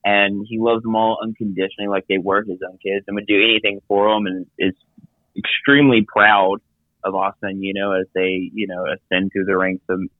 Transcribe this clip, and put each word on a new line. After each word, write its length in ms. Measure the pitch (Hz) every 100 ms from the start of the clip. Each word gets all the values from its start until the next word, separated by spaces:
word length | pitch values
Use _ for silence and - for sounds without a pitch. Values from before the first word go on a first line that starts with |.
and 400 | 101 101 101 101 107
he 100 | 113
loves 240 | 117 113
them 140 | 113 110
all 220 | 113 110
unconditionally, 640 | 113 107 107 92 95 - 101
like 180 | 98 -
they 100 | 95
were 240 | 92 98
his 160 | 110 90 92
own 100 | 92
kids, 200 | 98 101 98
and 80 |
would 140 | 101 104
do 120 | 104
anything 360 | 110 110 107 98 _
for 260 | 101 104
'em, 140 | 107 101
and 200 | 92 87 -
is 160 | 95 - _ - _ _ _ -
extremely 680 | - - - 143 143 117
proud 520 | 104 110 104 104 95 101 _ _ _ _
of 100 | 95
Asta 320 | 95 98 - 101
and 160 | 95
Yuno 380 | 95 98 101 95
as 80 | 92
they, 380 | 92 92 92 90
you 140 | 107 98
know, 200 | 90 82
ascend 440 | 90 _ 92 95
through 120 | 98
the 120 | 95 92
ranks 280 | 95 92 -
of 120 | 92 92